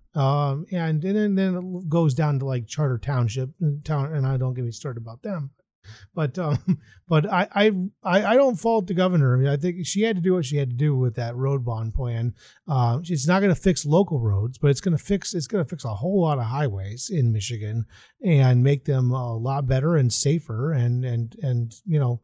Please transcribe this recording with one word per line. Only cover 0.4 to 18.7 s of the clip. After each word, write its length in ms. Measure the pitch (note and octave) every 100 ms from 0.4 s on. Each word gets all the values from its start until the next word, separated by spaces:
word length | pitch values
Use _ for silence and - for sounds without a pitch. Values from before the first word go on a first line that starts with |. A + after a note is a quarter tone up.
| C#3+ C#3 F3
and, 320 | F3+ E3 D#3 F3+
and 100 | G#3
then, 200 | G#3 F#3+
then 200 | F#3+ F3+
it 320 | F#3 F3+ F3+
goes 280 | E3+ D#3+ C3
down 240 | D3+ C3+
to, 60 | C3+
like, 200 | B2+ A2+
Charter 320 | - D3 A#2+
Township, 540 | - C3+ A#2 A#2+ C3 -
uh, 40 | D#3+ D3
town, 280 | D3 D3+ C#3
and 140 | D#3 C3+
I 120 | C3
don't 180 | B2+ B2+
get 100 | A#2+
me 60 |
started 280 | A2+ C#3+ A#2
about 220 | A2+ A2+
them. 300 | G#3 F3+ C#3 - _ _ - - -
But, 240 | - D3 F3+
um, 420 | D#3+ C#3 - - -
<laughs> 140 | - -
but 180 | D#3+ F#3+
I, 220 | F3+ G3+ G3+
I, 160 | G#3+ F#3+ F#3+ -
I, 220 | G3 F#3 G3
I 100 | B3
don't 200 | C4+ G#3
fault 300 | A#3 A3+ F3+
the 80 |
governor. 420 | F3 F#3 F3 C3+ B2+
I 40 |
mean, 80 | C3+
I 100 | C#3+
think 300 | F3 F3 D#3
she 160 | G3
had 120 | A3+ F#3+
to 60 |
do 120 | F3+
what 120 | F3+ C3+
she 120 | D3
had 120 | C3+
to 60 | A#2+
do 200 | D3+ C3
with 200 | B2+ A2
that 200 | A#2 A#2+
road 300 | C3+ C#3 A#2+
bond 300 | A2+ A2+ G#2+
plan. 400 | B2 A#2 A#2+ - - _ -
Uh, 320 | C3+ A#2 B2
it's 240 | E3+ D#3+ C#3+
not 160 | F#3
gonna 140 | G3+ D#3+
fix 280 | F#3+ E3+
local 360 | D3 E3 G3+ C#3+
roads, 400 | A2+ G2 A2+ -
but 100 | C#3+
it's 100 | C3+
gonna 200 | F#3 D#3+
fix, 340 | - G3+ -
it's 140 | F3+ C#3
gonna 180 | G#3 C#3+
fix 180 | D#3
a 120 | A2+ G2+
whole 260 | D#3+ G3
lot 160 | D#3+ C#3+
of 60 |
highways 680 | A2+ C3+ C#3+ G2 G2 A#2+ -
in 240 | F3+ A#2+
Michigan 520 | A2 G2+ A2+ G#2+ A2+ A2 - - _
and 400 | A3+ D3 C3 B2
make 220 | C3+